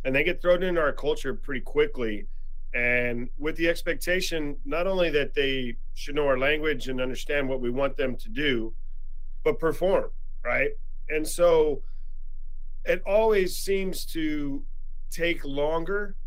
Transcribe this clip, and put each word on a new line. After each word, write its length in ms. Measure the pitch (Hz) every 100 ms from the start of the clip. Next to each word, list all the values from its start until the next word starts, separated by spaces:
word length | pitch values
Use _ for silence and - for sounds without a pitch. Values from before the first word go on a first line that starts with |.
| 131
and 100 | 135
they 80 |
get 160 | 165 175
thrown 220 | 175 180
into 180 | 185 170
our 120 | 147
culture 420 | - 139 156 139
pretty 260 | 117 - 131
quickly. 640 | - 147 147 - 113 104 - - - - -
And 540 | 123 120 123 123 120 123 -
with 180 | 151 165
the 120 | 165
expectation, 880 | 170 175 165 - 180 180 165 147 135
not 220 | 139 151 185
only 240 | 190 170
that 240 | 147 -
they 420 | - 139 131 123 113 -
should 220 | - -
know 120 | 147 143
our 120 | 127
language 500 | 135 151 156 139 127
and 140 | 127
understand 440 | 127 117 - 147 131
what 140 | 131
we 80 | 120
want 300 | 123 139 -
them 180 | 131 120
to 140 | 110
do, 420 | 110 147 120 110 - - - - - - -
but 140 | 156 151
perform, 520 | 160 147 - - 107 - - -
right? 280 | 120 123 220 - - - -
And 180 | 156 156
so 540 | - 170 160 151 143 - - - - - - - - - - -
it 160 | 190 -
always 480 | 202 220 208 185
seems 520 | - - 196 190 - -
to 580 | 165 156 151 143 139 - - - - -
take 340 | - 170 165
longer 720 | 147 139 147 165 165 202 202 -